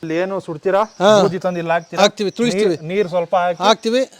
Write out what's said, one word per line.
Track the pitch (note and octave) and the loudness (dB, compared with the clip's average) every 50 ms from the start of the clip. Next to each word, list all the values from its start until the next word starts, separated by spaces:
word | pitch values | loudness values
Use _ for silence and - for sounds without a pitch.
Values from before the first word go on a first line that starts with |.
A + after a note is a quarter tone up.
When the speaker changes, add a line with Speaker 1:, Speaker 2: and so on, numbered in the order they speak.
| - | -8
Speaker 1:
ಇಲ್ಲಿ | D#3+ D#3 | -4 -2
ಏನು | E3+ - F#3+ G3 F#3 | -2 -2 -2 -4 -6
ಸುಡ್ತೀರಾ? | E3 - E3 D3+ - G3 F#3 G3 A3 A3 - - | -8 -8 -10 -6 -2 0 2 2 0 0 -2 2
Speaker 2:
ಹಾ. | F#3 G3+ G#3+ G#3 F#3 | 4 4 6 6 4
Speaker 1:
ಬೂದಿ | - E3+ F#3 | 2 0 -2
ತಂದು | - F#3 F3+ F3 | -4 -4 -4 -4
ಇಲ್ಲಿ | E3 E3 E3 | -2 -2 -2
ಹಾಕ್ತೀರಾ? | F3 E3 - - F3 G3 | -2 -2 -4 -2 2 2
Speaker 2:
ಹಾಕ್ತೀವಿ, | G#3 - - G#3+ F#3 | 2 2 0 -6 -4
ತುಳಿಸ್ತೀವಿ. | - - A#3 A#3+ F#3 F#3+ G#3+ G3 E3+ | -2 -2 -2 -2 0 0 0 0 0
Speaker 1:
ನೀರ್, | C#3+ D#3 | -2 -6
ನೀರ್ | D#3 F3+ G3+ G#3 F3 | -6 -4 -4 -2 -2
ಸ್ವಲ್ಪ | E3+ F3+ E3+ E3 - | -2 -4 -2 0 0
ಹಾಕಿ | F#3 F3 F3+ F3 E3 F3+ | 0 0 0 -2 0 2
Speaker 2:
ಹಾಕ್ತೀವಿ, | G3+ A3 - - A3+ A3+ B3+ C4+ - _ | 2 2 2 0 -2 0 0 -2 -2 _